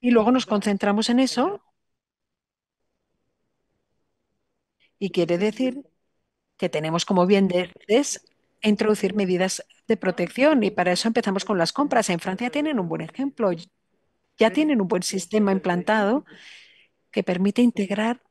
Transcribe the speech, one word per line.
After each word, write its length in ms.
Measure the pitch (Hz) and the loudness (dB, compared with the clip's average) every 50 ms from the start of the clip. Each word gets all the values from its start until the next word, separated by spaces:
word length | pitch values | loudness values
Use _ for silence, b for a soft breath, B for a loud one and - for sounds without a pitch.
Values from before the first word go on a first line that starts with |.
Y 100 | - 247 | 4 4
luego 200 | 240 233 214 220 | 4 6 6 6
nos 140 | 254 262 - | 4 2 2
concentramos 640 | - 220 208 196 214 202 190 - 208 202 208 220 - | 0 -2 0 0 0 -2 0 0 0 0 0 0 2
en 100 | 240 247 | 2 2
eso. 420 | 262 247 - - 254 349 403 415 _ _ _ _ _ _ _ _ _ _ _ _ _ _ _ _ _ _ _ _ _ _ _ _ _ _ _ _ _ _ _ _ _ _ _ _ _ _ _ _ _ _ _ _ _ _ _ _ _ _ _ _ _ _ _ _ _ _ _ _ _ _ _ _ _ _ _ _ | 2 2 0 -2 -2 -2 -2 -8 _ _ _ _ _ _ _ _ _ _ _ _ _ _ _ _ _ _ _ _ _ _ _ _ _ _ _ _ _ _ _ _ _ _ _ _ _ _ _ _ _ _ _ _ _ _ _ _ _ _ _ _ _ _ _ _ _ _ _ _ _ _ _ _ _ _ _ _
Y 120 | 202 190 | -8 -4
quiere 260 | - 185 170 160 175 175 | -2 -2 0 0 0 0
decir 460 | 196 214 214 - 262 254 247 277 277 _ _ _ _ _ _ _ _ _ _ _ _ _ _ _ | 0 -2 -2 -2 -4 -4 -4 -6 -16 _ _ _ _ _ _ _ _ _ _ _ _ _ _ _
que 120 | - 175 | -6 -4
tenemos, 360 | - 156 151 160 160 170 - | -4 -4 -4 -2 -2 -4 -2
como 200 | - 202 185 175 185 | 0 2 2 4 4
bien 200 | 202 196 196 190 | 4 4 4 2
dices, 800 | 180 180 180 175 - - _ - 202 240 285 - - - _ _ _ _ _ _ _ _ | 2 -2 -4 -4 -10 -20 _ 0 2 2 2 0 -6 -12 _ _ _ _ _ _ _ _
introducir 540 | - 214 208 202 220 214 214 208 - 190 196 | 0 0 0 2 2 0 0 0 0 -2 -2
medidas 500 | 214 202 180 185 175 185 190 - - - _ _ _ _ _ | 0 0 0 0 0 0 -2 -4 -8 -12 _ _ _ _ _
de 100 | 226 190 | -2 -2
protección 680 | - 190 180 - 180 170 - - 262 294 311 269 214 | 0 -4 -2 -2 -4 -6 0 2 2 4 4 4 2
y 80 | 196 | 0
para 220 | 202 - 185 180 180 | 0 0 0 0 0
eso 140 | 175 - 226 | 0 0 0
empezamos 360 | 226 247 220 - 190 190 - | -2 0 -2 0 -2 -4 -2
con 120 | - 214 185 | -2 0 0
las 160 | 165 165 - | 0 -2 -2
compras. 360 | - 294 190 - 240 208 - | -4 -2 0 0 0 0 0
En 100 | 185 170 | -2 -4
Francia 300 | - 196 185 185 240 247 | -4 -6 -6 -6 -6 -6
tienen 280 | 240 285 294 311 302 233 | -4 -4 -4 -2 -2 -4
un 100 | 185 170 | -4 -4
buen 120 | 160 160 | -6 -6
ejemplo, 500 | 165 165 - - 269 277 262 _ 226 196 175 165 170 _ _ _ _ _ _ _ _ _ _ _ _ _ _ _ | -8 -10 -8 -8 -8 -8 -4 _ -2 -2 -2 -2 -8 _ _ _ _ _ _ _ _ _ _ _ _ _ _ _
ya 140 | 220 220 | 2 2
tienen 300 | 226 294 311 302 294 233 | 2 2 0 2 2 2
un 60 | 196 175 | 2 0
buen 160 | 220 180 180 | 0 -2 -2
sistema 480 | - - 190 185 - - 214 214 202 | -2 -6 -6 -6 -2 0 0 2 2
implantado 760 | 196 190 190 190 175 175 175 - 214 220 208 196 226 294 - B B B B B B B B B B B B B _ _ _ _ | 0 0 0 -2 -2 -2 0 0 2 2 2 2 0 -2 -4 B B B B B B B B B B B B B _ _ _ _
que 120 | - - 185 | -6 -6 -4
permite 380 | - 180 175 190 202 202 - | -2 -2 -2 0 -2 2 2
integrar 600 | 247 240 233 - 202 185 196 196 214 226 247 262 _ _ | 2 2 2 0 -4 -4 -4 -4 -2 -4 -4 -6 _ _